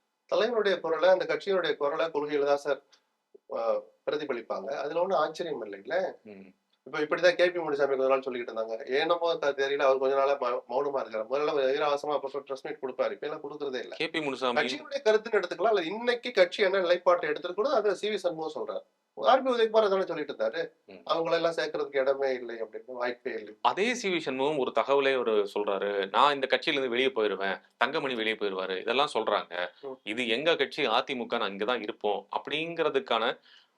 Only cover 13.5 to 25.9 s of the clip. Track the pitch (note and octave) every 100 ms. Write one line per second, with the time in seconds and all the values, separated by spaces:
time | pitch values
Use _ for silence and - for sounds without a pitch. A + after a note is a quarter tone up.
13.5 | D3 C#3+ B2+ - - D#3+ D#3+ C#3 B2+ B2+
14.5 | B2 B3 D4 - C#4 G#3 G#3+ A3 G#3+ F3+
15.5 | E3 G#3+ G3+ E3 G#3+ A#3+ A#3 B3 B3 F3
16.5 | - G3 G3 F3 F3 F#3 F3 D3+ D3+ F3
17.5 | F3+ C4 B3+ G3+ F3+ G#3 G#3+ F3 D#3+ D#3+
18.5 | A#2+ G#2+ - - _ _ - - C4 C4
19.5 | A#3+ A3+ A3 G#3 F#3+ F3 D#3 C#3+ C3 A2
20.5 | D#3+ - _ - F#2+ - D#3+ E3 E3 E3
21.5 | E3 D3+ D3 C#3 C#3 C3+ C#3 C#3 B2+ A#2+
22.5 | A#2 A2 A2 - B2 B2 B2 B2+ A2+ G#2+
23.5 | - B2 D#3+ A3+ A#3+ G3 E3+ D3+ C3 C#3
24.5 | D3+ B2 A#2 A2 C#3+ C3+ C3 A2+ G#2+ G2+
25.5 | G#2 G#2 G2 G2+